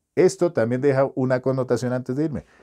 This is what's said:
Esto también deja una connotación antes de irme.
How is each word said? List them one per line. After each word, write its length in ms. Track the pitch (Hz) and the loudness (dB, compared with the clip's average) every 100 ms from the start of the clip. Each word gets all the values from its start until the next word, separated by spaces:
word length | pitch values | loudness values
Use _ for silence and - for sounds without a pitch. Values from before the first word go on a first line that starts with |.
| _ - | _ 2
Esto 380 | 180 180 175 | 2 2 -2
también 280 | 165 113 127 | 0 0 0
deja 300 | 139 131 135 - | 2 2 0 0
una 260 | 127 127 | 0 0
connotación 500 | 135 131 127 120 123 | 0 -2 0 0 -2
antes 240 | 127 127 131 | -4 -4 -4
de 100 | 160 | -2
irme. 200 | 113 - _ | -4 -12 _